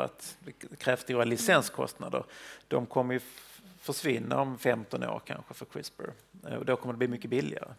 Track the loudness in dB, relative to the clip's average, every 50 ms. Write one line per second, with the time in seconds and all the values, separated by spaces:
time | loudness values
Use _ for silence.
0 | 0 -2 -4 -10 -14 -14 -14 -14 -16 -18 -16 -16 -16 -16 -10 -2 2 2 2 2
1 | 2 0 2 4 4 4 4 2 6 6 8 6 6 4 -2 -2 -4 -4 -4 -6
2 | -6 -2 -2 -2 -2 -4 -12 -18 -16 -16 -18 -14 -6 0 0 0 0 2 2 2
3 | 2 2 2 -2 -2 -6 -18 -18 -20 -20 -20 -20 -20 -20 -20 -12 -6 -4 -4 0
4 | 2 2 2 2 2 0 2 2 2 0 0 0 4 4 4 4 0 -4 -4 -4
5 | -2 -2 -4 -4 -6 -8 -10 -10 -10 -12 -12 -14 -12 -10 -10 -10 -10 -10 -12 -10
6 | -10 -10 -10 -12 -20 _ -20 -16 -10 -8 -6 -4 0 0 0 0 0 -4 -2 0
7 | 0 0 0 -2 -4 -2 0 0 0 0 -4 -6 -8 -10 -14